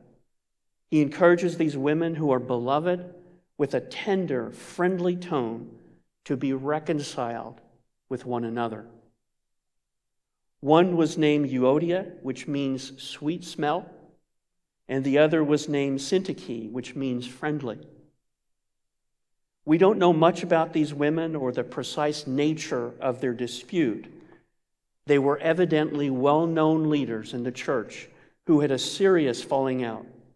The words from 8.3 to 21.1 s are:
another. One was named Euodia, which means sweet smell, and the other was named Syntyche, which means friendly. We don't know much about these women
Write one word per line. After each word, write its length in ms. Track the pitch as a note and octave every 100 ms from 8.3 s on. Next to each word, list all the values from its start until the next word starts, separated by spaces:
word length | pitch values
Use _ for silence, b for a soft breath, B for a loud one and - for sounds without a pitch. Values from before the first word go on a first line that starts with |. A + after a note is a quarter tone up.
| A#2+
another. 420 | A#2 A#2 A#2 G#2+ G#2 - _ _ _ _ _ _ _ _ _ _ _ _ _ _ _ _
One 360 | C#3 D#3 F3+ E3+
was 200 | D#3 D#3+
named 320 | D3+ D3 C#3
Euodia, 720 | B2+ B2+ D3 E3+ F3+ G3 -
which 240 | B2+ C3 -
means 540 | C#3+ C#3 C3 - -
sweet 420 | - - D3 F3
smell, 440 | - - D3 E3+ F#3+ - - _ _ _ _ _ _ _ -
and 140 | C3+
the 160 | C3+ C#3
other 240 | D#3 D#3+
was 260 | D3 D3 -
named 320 | C#3+ C#3 C3+
Syntyche, 720 | - F#3+ F#3+ F#3 - A2+ A2+
which 240 | B2 A#2+
means 320 | C#3 C3+ B2 A#2+
friendly. 520 | - D3+ D3+ B2 G#2 - - _ _ _ _ _ _ _ _ _ _ _ _ _ _ _ _
We 140 | - E3
don't 200 | F#3+ G#3
know 140 | F3
much 320 | D#3+ E3+ F3+
about 280 | F3 E3 E3
these 220 | E3 D3
women 400 | C#3+ D3